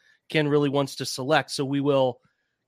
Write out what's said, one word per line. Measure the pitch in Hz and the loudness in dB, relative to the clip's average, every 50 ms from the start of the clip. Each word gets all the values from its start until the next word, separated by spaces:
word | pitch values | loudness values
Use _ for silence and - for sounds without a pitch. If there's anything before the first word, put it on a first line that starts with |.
| _ _ _ _ _ - | _ _ _ _ _ -4
Ken | - 156 147 | -2 0 2
really | 147 147 147 147 143 | 2 2 2 2 2
wants | 131 143 139 131 - | 0 0 -2 -2 -4
to | - 135 | -8 -8
select. | - - - 127 135 156 143 131 - | -8 -8 -6 -2 0 0 0 0 -2
So | - - 143 | -4 -4 -4
we | 131 139 143 | -2 -2 -2
will | 135 143 139 135 131 127 120 _ _ _ _ _ _ _ _ _ _ | 0 2 2 2 2 0 -2 _ _ _ _ _ _ _ _ _ _